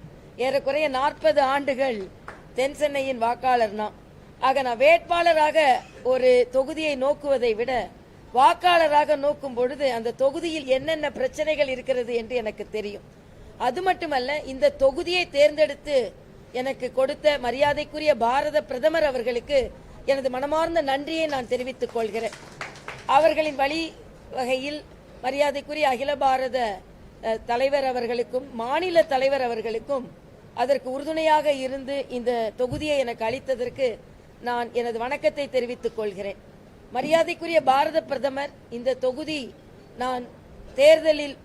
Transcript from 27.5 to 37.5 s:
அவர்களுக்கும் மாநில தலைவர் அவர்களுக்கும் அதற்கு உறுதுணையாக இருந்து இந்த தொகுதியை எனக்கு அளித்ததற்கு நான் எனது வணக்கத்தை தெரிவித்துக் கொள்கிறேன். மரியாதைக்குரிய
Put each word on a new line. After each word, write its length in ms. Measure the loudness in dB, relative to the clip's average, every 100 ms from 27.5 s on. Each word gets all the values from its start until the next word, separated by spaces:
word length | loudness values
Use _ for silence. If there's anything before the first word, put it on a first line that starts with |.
| 0 2 0
அவர்களுக்கும் 680 | 0 -2 -4 -4 -4 -6 -6
மாநில 480 | -8 -2 -2 2 4
தலைவர் 400 | 4 2 2 0
அவர்களுக்கும் 840 | -2 -4 -6 -6 -4 -6 -6 -18 -20 -20 -10
அதற்கு 360 | -2 0 0 0
உறுதுணையாக 640 | -6 -4 0 4 4 4
இருந்து 520 | 0 -2 -6 -6 -6 -6
இந்த 440 | -6 -2 -2 -2 -2
தொகுதியை 420 | -4 -2 -2 0
எனக்கு 260 | -2 -2
அளித்ததற்கு 720 | -4 -4 -4 -4 -4 -2 -2 -4 -14 -20 -20 -12
நான் 320 | -6 -4 -4
எனது 260 | -4 -4 -4
வணக்கத்தை 520 | -4 -2 -2 -2 -4
தெரிவித்துக் 460 | -2 -4 -6 -8 -6
கொள்கிறேன். 400 | -6 -6 -10 -12 -18 -20 -20 -20 -10
மரியாதைக்குரிய 680 | -6 2 2 2 -4 0